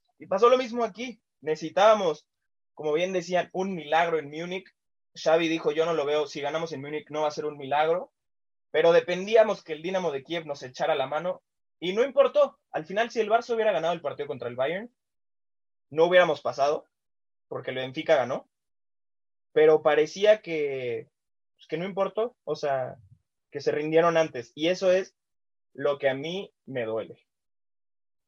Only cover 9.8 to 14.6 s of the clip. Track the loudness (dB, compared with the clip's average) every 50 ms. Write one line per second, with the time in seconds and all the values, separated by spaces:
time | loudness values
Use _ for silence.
9.8 | -8 -4 -4 -2 -2 -2 -4 -6 -8 -6 -8 -8 -6 -8 -10 -10 -10 -14 -8 -4
10.8 | -2 -2 0 0 -2 -2 -4 -4 -4 -4 -8 -8 _ _ _ _ _ _ _ -10
11.8 | -6 -4 0 0 0 0 4 2 2 2 4 2 2 2 0 _ _ _ -10 -10
12.8 | -8 -6 -4 -4 -2 -2 -2 -4 -2 2 2 0 0 0 -4 0 0 0 0 0
13.8 | 0 -2 -4 -4 -6 -8 -8 -8 -8 -10 -8 -10 -8 -10 -6 -4